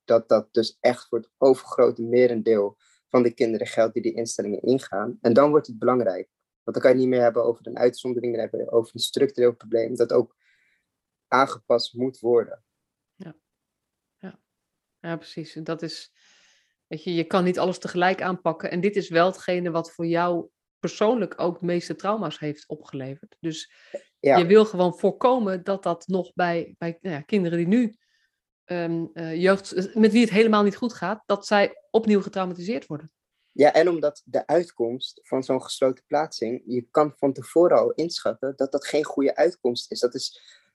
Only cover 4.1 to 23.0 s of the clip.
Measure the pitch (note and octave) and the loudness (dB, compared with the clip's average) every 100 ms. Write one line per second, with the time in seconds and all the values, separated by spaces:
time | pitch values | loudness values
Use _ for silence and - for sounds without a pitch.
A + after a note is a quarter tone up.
4.1 | A2+ A2+ - G#2 G2+ - C3+ - G2 A2+ | -4 -6 -6 -6 -2 0 0 0 -6 -6
5.1 | A#2+ A#2+ A#2+ D3 D3 - A2+ B2 B2+ G#2 | -4 2 4 6 4 0 -2 0 2 0
6.1 | F#2 - _ _ _ - A#2+ C3+ C3 C3 | -4 -8 _ _ _ -10 2 4 4 4
7.1 | B2+ A#2+ A#2 A#2+ A#2 A2+ A#2+ B2 - C3 | 4 2 2 0 -2 -6 0 0 0 -4
8.1 | A#2 A#2+ A2+ A2 A2+ A#2 A#2 A2 A#2+ - | -4 -4 -4 -4 -6 -2 -2 -2 -4 -6
9.1 | - C#3 - B2 A#2 A2 A2+ A2+ B2 A#2 | 0 0 2 0 0 -2 -2 -2 -2 0
10.1 | - A#2 _ _ _ _ _ _ _ _ | 2 0 _ _ _ _ _ _ _ _
11.1 | _ _ B2+ C3+ A#2 - A#2+ - A#2+ C3 | _ _ 0 2 -2 -2 -2 -2 -6 -6
12.1 | B2+ A#2 A#2+ G2+ - _ _ _ _ _ | -4 0 0 0 -8 _ _ _ _ _
13.1 | - F3+ - _ _ _ _ _ _ _ | -20 -20 -20 _ _ _ _ _ _ _
14.1 | _ F#3 - _ _ _ _ _ _ E3+ | _ -20 -20 _ _ _ _ _ _ -10
15.1 | E3 - - D#3 D#3+ D#3+ D#3+ D#3+ - - | -10 -10 -14 -14 -12 -10 -8 -10 -12 -18
16.1 | _ _ _ _ _ _ _ _ D#3 F#3+ | _ _ _ _ _ _ _ _ -12 -4
17.1 | E3+ E3 G3 F3+ F3+ F3 F3 - F3 F3+ | -4 0 0 0 0 -2 -4 -6 0 0
18.1 | F#3 F3+ F3+ E3 D#3+ - F3 G3 G3+ F3 | 0 -4 -4 -4 -4 -6 -2 -2 -2 0
19.1 | E3 F3+ F#3 - F3+ F3 E3 E3 - E3+ | 2 2 0 -4 -4 -2 -4 -6 -6 -2
20.1 | E3+ F3 E3+ - _ _ _ E3 - G#3+ | 0 0 -2 -6 _ _ _ -10 -2 0
21.1 | B3 F3 - F3 E3+ F3 F3 - D#3+ F#3+ | 0 -2 -4 -6 -4 -4 -4 -6 -8 -6
22.1 | A3 E3 - D3+ D3 - D3+ - C#3 | -4 -6 -8 -10 -10 -12 -16 -12 -12